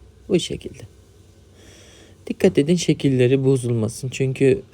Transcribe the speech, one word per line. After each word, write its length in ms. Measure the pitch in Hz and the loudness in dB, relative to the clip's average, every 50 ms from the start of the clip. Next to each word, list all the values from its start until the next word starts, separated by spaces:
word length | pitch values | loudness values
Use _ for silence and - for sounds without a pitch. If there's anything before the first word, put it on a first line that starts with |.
| - - _ - - - | -20 -20 _ -20 -4 -2
Bu 100 | 202 170 | -2 -2
şekilde. 440 | - - - - - - - - - - - - _ _ _ - - - _ - - _ - - - - - - - - - - - - - _ - | -2 -4 -8 -10 -12 -16 -16 -18 -20 -20 -20 -20 _ _ _ -20 -20 -20 _ -20 -20 _ -20 -20 -20 -20 -20 -20 -20 -20 -20 -20 -20 -20 -20 _ -14
Dikkat 300 | - 226 - - 190 185 | -12 -4 2 2 2 2
edin 180 | - 143 147 180 | 2 2 2 0
şekilleri 680 | 170 - - 151 - - 139 131 123 123 123 135 135 131 | 0 0 -2 -2 0 0 0 2 2 4 4 2 2 2
bozulmasın. 640 | 135 139 127 120 120 120 117 107 101 - - - 127 | 2 0 0 0 -2 -2 -2 -2 -4 -4 -8 -10 -10
Çünkü 520 | - - 135 131 131 - 135 131 113 - - - | -4 -4 -4 -4 0 2 2 2 2 2 -2 -12